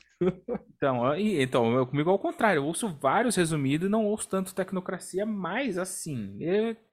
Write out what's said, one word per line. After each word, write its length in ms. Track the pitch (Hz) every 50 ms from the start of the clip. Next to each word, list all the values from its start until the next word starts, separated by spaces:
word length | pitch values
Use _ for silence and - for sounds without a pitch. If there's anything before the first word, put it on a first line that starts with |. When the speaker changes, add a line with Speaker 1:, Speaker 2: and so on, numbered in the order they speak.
| - _ _ -
Speaker 1:
<laughs> 480 | 175 185 180 185 - - 240 196 - - - -
Speaker 2:
Então, 260 | - 139 131 123 120
eu, 120 | 131 151 165
e, 240 | 214 214 202 151 131
então, 320 | 127 - 139 117 113 117
eu, 120 | 131 127
comigo 240 | 123 139 143 151 170
é 20 | 190
o 60 | 196
contrário. 420 | - 339 339 - - 214 190 151
Eu 60 | 139
ouço 220 | 147 175 - - 214
vários 460 | 160 139 - 131 143 196 240 254 -
Resumidos 540 | 180 175 156 165 151 139 131 139 156 175 196
e 20 |
não 140 | 208 226 220
ouço 240 | 208 208 214 - -
tanto 260 | - 190 190 190 -
Tecnocracia, 720 | - 185 185 190 185 180 - 185 170 - - - 185 208
mas, 500 | 226 214 202 180 165 185 240 285 254 175
assim, 600 | 185 180 180 - - - 165 143 120 104 98 98 101
eu 360 | - 160 185 208 220 233 226 - _ _